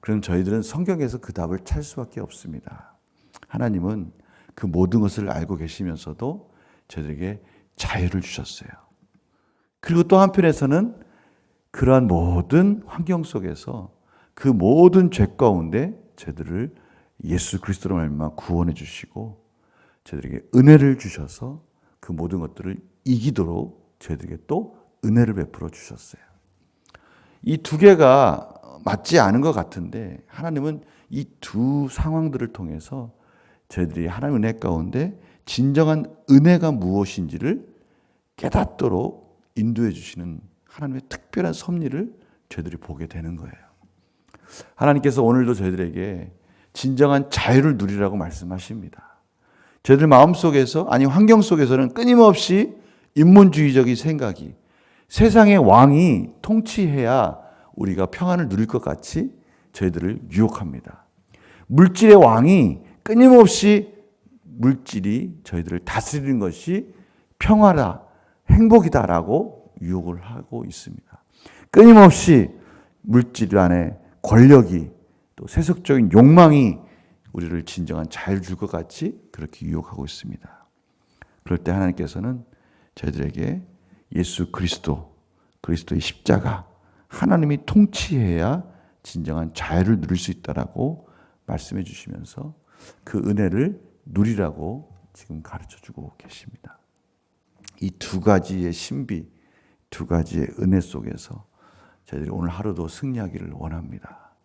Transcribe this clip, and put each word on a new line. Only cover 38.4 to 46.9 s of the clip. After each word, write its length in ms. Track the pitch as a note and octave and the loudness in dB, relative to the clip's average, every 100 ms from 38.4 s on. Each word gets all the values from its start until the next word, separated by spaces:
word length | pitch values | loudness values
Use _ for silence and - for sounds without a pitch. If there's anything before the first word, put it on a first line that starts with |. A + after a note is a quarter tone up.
| - G3 G3 - A#2+ F#2 B2 - _ _ _ - | -6 -4 -6 -6 -4 -4 -6 -10 _ _ _ -8
인도해 340 | A2 A2+ A#2 | -6 -4 -4
주시는 500 | E2 - - F2 D#2+ - _ | -6 -16 -18 -16 -16 -20 _
하나님의 380 | _ - D3 C3 - | _ -16 -12 -12 -16
특별한 440 | - _ - F3+ | -20 _ -8 -8
섭리를 600 | E3 - F3 D3 C#3 A3+ - _ _ _ | -8 -10 -8 -8 -8 -10 -14 _ _ _
저희들이 280 | - E2 E2 | -14 -14 -14
보게 300 | - D2 E2 | -18 -16 -14
되는 300 | E2 D#2+ E2+ | -14 -14 -14
거예요. 180 | B1+ - _ _ _ _ _ _ _ _ _ - - | -18 -20 _ _ _ _ _ _ _ _ _ -20 -20
하나님께서 480 | _ C#3+ C#3+ C#3 C3 | _ 0 0 0 0
오늘도 320 | A#2 B2 B2 | 0 2 0
저희들에게 800 | A2+ F#2+ F#2 F2 E2 F#2+ F#2 F2 F2+ _ _ _ | -2 -4 -4 -8 -8 -10 -12 -16 _ _ _ _
진정한 580 | - C3 | -10 -8